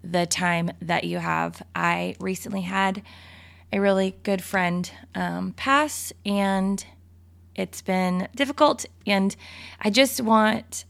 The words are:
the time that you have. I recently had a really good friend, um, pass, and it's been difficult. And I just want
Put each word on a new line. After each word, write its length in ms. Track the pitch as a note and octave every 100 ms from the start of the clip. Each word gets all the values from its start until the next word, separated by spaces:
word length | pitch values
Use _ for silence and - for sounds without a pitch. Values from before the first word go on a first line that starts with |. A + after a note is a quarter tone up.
the 220 | F3+ F3 E3+
time 440 | - F3 E3+ E3+ -
that 220 | E3 E3+
you 160 | E3+ F3
have. 420 | E3+ D#3+ E3+ E3+ -
I 400 | F3 E3+ F3 F3+ -
recently 400 | F#3+ F#3+ - G3
had 420 | F3+ F#3+ G3 F#3+ - - - - - - -
a 80 | G3+
really 340 | G3 F#3+ F#3+ -
good 220 | - G3
friend, 440 | - G3 F3 F3 F3 - - F#3+
um, 380 | F3+ F3 F#3 -
pass, 560 | C4+ C#4 D4+ - - -
and 640 | G3+ G3+ G3 G3 F#3+ G3 - - - - - - - -
it's 260 | F#3 -
been 460 | - F#3 F#3 F3+ F#3 -
difficult. 500 | C#4 C#4+ D4 - - - -
And 260 | G3 G3 - - - - -
I 100 | G#3+
just 300 | G#3 A3+ -
want 640 | A3 A3 G#3+ A3 - -